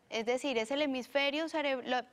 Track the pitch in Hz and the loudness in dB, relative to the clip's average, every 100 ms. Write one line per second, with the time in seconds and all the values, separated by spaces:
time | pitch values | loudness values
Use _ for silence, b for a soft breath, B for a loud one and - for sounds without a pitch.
0 | - 220 226 254 294 233 220 277 302 262 | -6 -2 0 0 0 0 0 0 0 0
1 | 233 277 285 294 320 311 285 269 233 254 | -2 0 2 0 -2 0 0 -2 0 -2
2 | - | -2